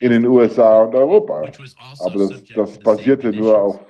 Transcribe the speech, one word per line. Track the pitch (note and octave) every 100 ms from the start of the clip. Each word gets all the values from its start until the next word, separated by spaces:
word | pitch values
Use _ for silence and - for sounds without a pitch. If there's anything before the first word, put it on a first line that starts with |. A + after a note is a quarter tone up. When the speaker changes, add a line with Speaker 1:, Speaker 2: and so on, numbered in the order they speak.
Speaker 1:
in | B2
den | A#2
Speaker 2:
just | B2
Speaker 1:
U | B2+
S | A2+ -
A | A2+ A2
Speaker 2:
quoted, | A2+
Speaker 1:
und | B2+
Europa. | C#3+ G#3 G#3+ D3+ -
Speaker 2:
which | -
was | C3+ _
also | A#2+ C#3
Speaker 1:
Aber | F2+ G2
das, | G2
Speaker 2:
subject | - _ A2+
Speaker 1:
das | G2
Speaker 2:
to | -
the |
same | A2 G#2+
Speaker 1:
basierte | B2 C3+ A#2+
nur | G#2+ A2
Speaker 2:
conditions | G#2+
Speaker 1:
auf | G2+
Speaker 2:
that | F#2+